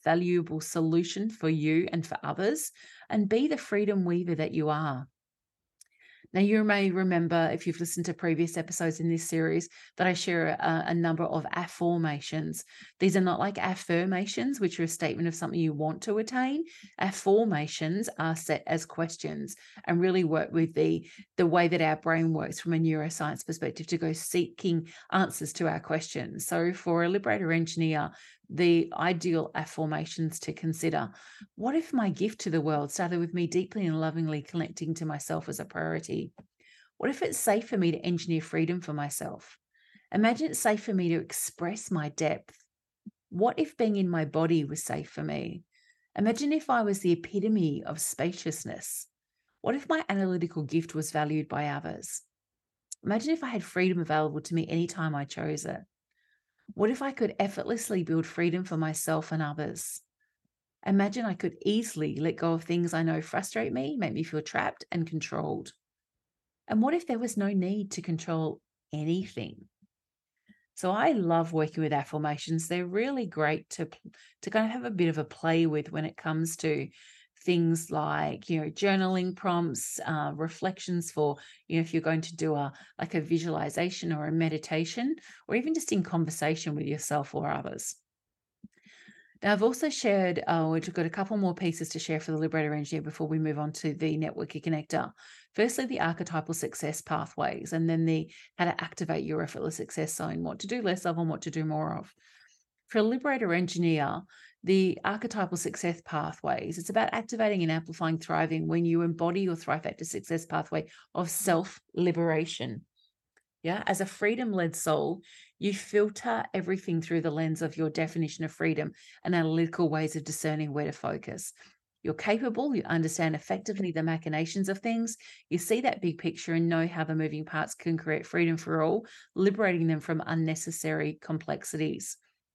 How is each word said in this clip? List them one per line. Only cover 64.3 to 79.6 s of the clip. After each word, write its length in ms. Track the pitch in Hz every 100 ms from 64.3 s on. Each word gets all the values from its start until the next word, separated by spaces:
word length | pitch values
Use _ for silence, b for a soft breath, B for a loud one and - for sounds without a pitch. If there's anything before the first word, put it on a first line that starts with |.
| 156
trapped 420 | 156 - - - -
and 160 | 175 160
controlled. 640 | 160 - - 151 - - - _ _ _ _ _ _ _ _ -
And 140 | 214
what 120 | 262
if 140 | 339 339
there 120 | 226
was 180 | 240 208
no 100 | 196
need 440 | 196 180 208 202
to 100 | -
control 580 | 175 160 - 160 156 - _ _ _
anything? 720 | 151 156 180 196 - 98 110 - _ _ _ _ _ _ _ b b b -
So 160 | 185
I 220 | 208 311
love 400 | 247 170 165 165
working 300 | 160 156 160
with 100 | 156
afformations. 720 | 147 143 151 151 147 - 165 160
They're 180 | 180 180
really 420 | 196 262 269 185
great 420 | 156 151 156 -
to, 180 | - 160 - - B B _
to 80 | 202
kind 160 | 220 220
of 80 |
have 100 | 247
a 80 | 240
bit 160 | 190 170
of 120 | 151
a 40 |
play 440 | 151 - 165 165 160
with 260 | 151 151
when 100 | 156
it 140 | 156 -
comes 400 | 160 156 165 -
to 320 | 160 147 139 B B B B _ -
things 460 | 175 165 165 165
like, 580 | 156 151 147 147 - -
you 100 | 160
know, 100 | 156
journaling 680 | 160 196 190 185 185 185 185
prompts, 640 | 190 175